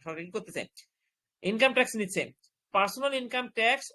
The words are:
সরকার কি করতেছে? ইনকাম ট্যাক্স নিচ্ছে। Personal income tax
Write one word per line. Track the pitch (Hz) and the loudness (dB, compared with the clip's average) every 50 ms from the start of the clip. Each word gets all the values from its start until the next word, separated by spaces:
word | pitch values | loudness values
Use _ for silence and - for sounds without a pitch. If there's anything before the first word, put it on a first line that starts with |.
| _ | _
সরকার | 165 160 160 170 | -10 -10 -10 -10
কি | 180 | -8
করতেছে? | 185 214 185 175 - 143 101 - _ - - _ _ _ _ _ _ _ _ _ _ _ - | -8 -10 -10 -8 -8 -10 -10 -10 _ -20 -20 _ _ _ _ _ _ _ _ _ _ _ -4
ইনকাম | 180 214 220 262 269 240 | -4 2 4 4 4 6
ট্যাক্স | 254 247 254 - | 4 2 2 0
নিচ্ছে। | 220 208 185 - 175 131 - - _ _ _ _ _ _ _ - | -2 -4 -2 -2 -4 -4 -4 -8 _ _ _ _ _ _ _ 2
Personal | 196 202 196 - 254 269 277 277 | 2 2 2 2 -2 -2 -2 0
income | 262 247 226 254 254 247 233 - | -2 -4 -4 -4 -4 -4 -4 0
tax | 226 226 233 262 262 - - | 2 4 4 4 2 -2 -8